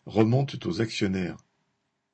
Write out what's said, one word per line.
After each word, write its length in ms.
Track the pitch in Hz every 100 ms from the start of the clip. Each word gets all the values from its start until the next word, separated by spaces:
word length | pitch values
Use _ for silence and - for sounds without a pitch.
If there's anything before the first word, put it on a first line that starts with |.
| -
remontent 520 | 101 110 127 139 123 92
aux 140 | 87
actionnaires. 580 | 113 - 101 95 87 - _ _ _ _ _ _ _